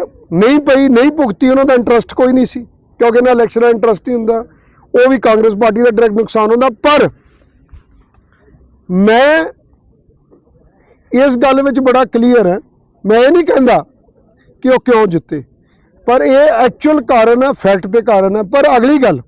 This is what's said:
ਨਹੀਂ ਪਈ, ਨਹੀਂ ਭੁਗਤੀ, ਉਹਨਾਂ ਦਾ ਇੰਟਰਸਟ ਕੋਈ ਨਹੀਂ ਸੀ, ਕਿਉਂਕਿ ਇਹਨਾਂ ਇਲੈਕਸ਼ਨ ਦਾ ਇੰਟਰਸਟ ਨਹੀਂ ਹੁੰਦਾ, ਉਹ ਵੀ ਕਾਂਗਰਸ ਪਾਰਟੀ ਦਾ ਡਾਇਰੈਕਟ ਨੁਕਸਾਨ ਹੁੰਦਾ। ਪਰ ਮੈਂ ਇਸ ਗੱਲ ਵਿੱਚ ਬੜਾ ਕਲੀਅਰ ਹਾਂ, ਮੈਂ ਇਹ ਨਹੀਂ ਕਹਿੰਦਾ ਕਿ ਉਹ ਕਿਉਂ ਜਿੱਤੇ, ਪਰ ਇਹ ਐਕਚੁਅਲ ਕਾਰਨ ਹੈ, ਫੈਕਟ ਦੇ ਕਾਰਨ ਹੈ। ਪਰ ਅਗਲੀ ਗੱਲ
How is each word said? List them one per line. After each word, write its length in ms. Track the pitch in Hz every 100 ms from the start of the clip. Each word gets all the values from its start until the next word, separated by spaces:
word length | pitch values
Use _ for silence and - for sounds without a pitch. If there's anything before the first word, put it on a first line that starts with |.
| - - -
ਨਹੀਂ 240 | 170 220 294
ਪਈ, 280 | 285 269 277
ਨਹੀਂ 220 | 233 285
ਭੁਗਤੀ, 360 | 302 254 180 254
ਉਹਨਾਂ 160 | 269
ਦਾ 100 | 269
ਇੰਟਰਸਟ 400 | 247 226 240 -
ਕੋਈ 180 | - 254
ਨਹੀਂ 140 | 262 233
ਸੀ, 180 | 254 233 _ _ -
ਕਿਉਂਕਿ 180 | 233 233
ਇਹਨਾਂ 140 | 254
ਇਲੈਕਸ਼ਨ 280 | 240 226 226
ਦਾ 80 | 240
ਇੰਟਰਸਟ 400 | 233 226 202 -
ਨਹੀਂ 100 | 240
ਹੁੰਦਾ, 260 | 220 226 - _ _ _ _
ਉਹ 140 | 240 262
ਵੀ 80 | 262
ਕਾਂਗਰਸ 360 | 233 220 220
ਪਾਰਟੀ 280 | 202 226 214
ਦਾ 80 | 240
ਡਾਇਰੈਕਟ 280 | 220 233 208
ਨੁਕਸਾਨ 320 | 220 220 214
ਹੁੰਦਾ। 180 | 233 262 220
ਪਰ 260 | 302 294 175 - _ _ _ _ _ - _ _ _ _ _ _ _ _ _ _ -
ਮੈਂ 560 | 180 202 233 277 320 320 - _ _ _ _ _ _ _ _ _ _ _ _ _ _ _
ਇਸ 240 | 247 277 247
ਗੱਲ 260 | 269 269
ਵਿੱਚ 180 | 277 254
ਬੜਾ 240 | 262 247
ਕਲੀਅਰ 420 | 254 233 240 240 185
ਹਾਂ, 140 | 185 - _ _ _
ਮੈਂ 140 | 196 226
ਇਹ 120 | 254
ਨਹੀਂ 140 | 349
ਕਹਿੰਦਾ 400 | 320 277 247 180 - _ _ _ _ _ _ _
ਕਿ 60 | 254
ਉਹ 120 | 254
ਕਿਉਂ 260 | - 226 208
ਜਿੱਤੇ, 360 | 165 - 151 - _ _ _ _ _ -
ਪਰ 160 | 254
ਇਹ 140 | 285 269
ਐਕਚੁਅਲ 640 | 302 339 254 - 302 302
ਕਾਰਨ 380 | 233 247 220 240
ਹੈ, 100 | 269
ਫੈਕਟ 340 | - 196 196 190
ਦੇ 140 | 233
ਕਾਰਨ 340 | 226 202 190 208
ਹੈ। 60 |
ਪਰ 320 | 190 277 285 254
ਅਗਲੀ 220 | 247 294
ਗੱਲ 220 | 233 139